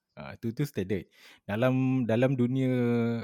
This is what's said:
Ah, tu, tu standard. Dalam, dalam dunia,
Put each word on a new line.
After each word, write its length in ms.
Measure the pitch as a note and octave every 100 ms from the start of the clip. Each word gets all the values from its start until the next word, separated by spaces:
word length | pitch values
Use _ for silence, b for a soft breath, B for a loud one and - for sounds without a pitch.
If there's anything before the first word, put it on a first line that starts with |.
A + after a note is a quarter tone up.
| _
Ah, 240 | - C#2 -
tu, 160 | A#2
tu 80 | A2+
standard. 480 | C#3+ - F#2 G2 - B B B
Dalam, 640 | - G#2 B2+ C3 C3 C3 A2+
dalam 320 | A2+ C3 C3
dunia, 320 | A#2+ C3+ C3 B2 A#2+ A#2+ A#2 A#2